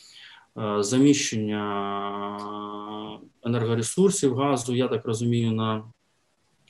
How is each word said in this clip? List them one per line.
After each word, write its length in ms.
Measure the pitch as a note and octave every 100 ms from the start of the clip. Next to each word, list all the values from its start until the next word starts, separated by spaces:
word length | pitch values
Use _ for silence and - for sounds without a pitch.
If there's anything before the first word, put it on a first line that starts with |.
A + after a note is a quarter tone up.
| - - - - _ -
е, 240 | A2 G#2
заміщення 800 | G2+ B2+ C#3 C#3+ - A2+ G#2+ G#2 G#2 G2+ G2+ G2+ G2+ G2+ G2+ G#2 G#2 G#2 G#2 G#2 G#2 G#2+ G#2+ G#2+ - _
енергоресурсів 920 | A#2 A#2+ A2+ A#2 A2+ - G3 F#3+ C#3 A#2+
газу, 380 | C#3 C3 B2 B2
я 140 | B2+
так 180 | A2+ B2
розумію, 460 | A2 A#2+ A#2+ A2+
на 320 | A2 A2 A2 A2 - _ _ _ _ _ _ _